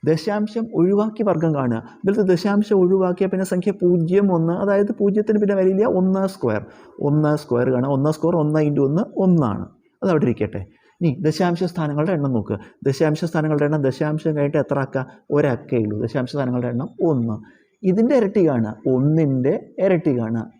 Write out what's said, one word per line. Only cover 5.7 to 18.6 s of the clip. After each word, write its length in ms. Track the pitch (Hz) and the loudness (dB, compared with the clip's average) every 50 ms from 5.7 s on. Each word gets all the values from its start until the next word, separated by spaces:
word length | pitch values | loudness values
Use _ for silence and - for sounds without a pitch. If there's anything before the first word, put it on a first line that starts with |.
| 190 190 214 226 208 185 | 2 2 2 2 2 2
ഒന്ന് 220 | 185 185 190 190 190 190 190 | 2 2 2 0 0 -2 -4
സ്ക്വയർ. 280 | - - 123 107 104 104 - - - - - - - - 143 | -2 -2 -2 -2 -2 -4 -8 -20 -20 -20 -20 -12 -4 -2 0
ഒന്ന് 240 | 143 151 151 147 151 147 | 2 2 2 2 0 0
സ്ക്വയർ 260 | 151 - 123 120 123 131 131 | -2 -2 -2 0 0 2 0
കാണുക. 160 | 123 123 139 143 | 0 0 0 0
ഒന്ന് 160 | 131 139 151 156 - | 0 0 0 -2 0
സ്ക്വയർ, 180 | - 165 175 170 151 | 0 0 0 2 0
ഒന്ന് 160 | 151 151 156 156 147 | 2 2 2 2 2
into 160 | 147 147 143 135 | 2 2 0 2
ഒന്ന്, 140 | 147 170 226 - - - 190 | 2 0 -2 -4 -2 0 2
ഒന്നാണ്. 420 | 185 180 170 143 113 101 - - - _ _ _ _ _ _ | 4 4 4 2 0 -2 -4 -8 -12 _ _ _ _ _ _
അത് 80 | - 202 | -2 0
അവിടെ 140 | 175 151 - 131 | 0 2 2 0
ഇരിക്കട്ടെ. 340 | 117 - 104 104 - 104 92 104 _ _ _ _ _ _ | 0 -2 -2 -4 -4 -8 -12 -12 _ _ _ _ _ _
ഇനി 100 | 175 165 131 - - | -2 -2 -2 0 -2
ദശാംശ 380 | 156 156 - 190 175 175 165 190 | -2 0 0 0 0 0 -2 -4
സ്ഥാനങ്ങളുടെ 500 | 170 175 - 160 147 147 147 151 175 190 156 | -4 -4 -4 -4 -4 -2 -2 -2 -2 0 -2
എണ്ണം 140 | 143 139 131 113 | 0 0 0 -2
നോക്കുക. 220 | 101 - 110 101 - - - _ - 135 | -2 -2 -6 -8 -8 -16 -20 _ -4 -4
ദശാംശ 340 | 135 - 165 156 151 151 - 165 | 0 0 0 0 0 -2 -4 -4
സ്ഥാനങ്ങളുടെ 340 | - 170 151 156 151 147 147 143 | -2 -2 0 0 0 0 0 0
എണ്ണം 140 | 151 156 139 131 | 0 0 0 -2
ദശാംശം 420 | 123 - 160 151 156 156 - 165 156 151 | -2 -2 -2 -2 -2 -2 -2 -2 -2 0
കഴിഞ്ഞിട്ട് 240 | 143 143 147 156 135 | -2 0 0 -2 -2
എത്ര 160 | - 143 139 135 | 0 -2 -4 -4
അക്ക? 180 | 131 - 135 127 - - - _ _ 147 | -4 -4 -6 -6 -6 -12 -20 _ _ 0
ഒരക്കേ 460 | 147 147 143 123 117 - - - 120 110 | 0 2 2 0 -2 -4 -4 -2 -2 0
ഉള്ളൂ. 140 | 104 104 104 113 | -2 -2 -4 -4
ദശാംശ 260 | 117 - 143 127 123 - 143 | -4 -4 -4 -4 -4 -4 -4
സ്ഥാനങ്ങളുടെ 340 | 135 127 123 123 123 123 120 | -4 -2 -2 -2 -4 -4 -4
എണ്ണം 160 | 120 135 - - - 165 170 | -4 -6 -6 -6 -2 0 0
ഒന്ന്. 280 | 156 127 117 113 107 104 - - - _ _ _ _ _ - | 2 2 0 -2 -4 -6 -10 -16 -20 _ _ _ _ _ 0
ഇതിൻ്റെ 320 | 185 185 202 226 247 302 262 | 0 2 2 2 4 4 2
ഇരട്ടി 220 | 220 196 202 214 185 156 | 2 2 2 2 2 2
കാണുക. 260 | 139 120 | 2 0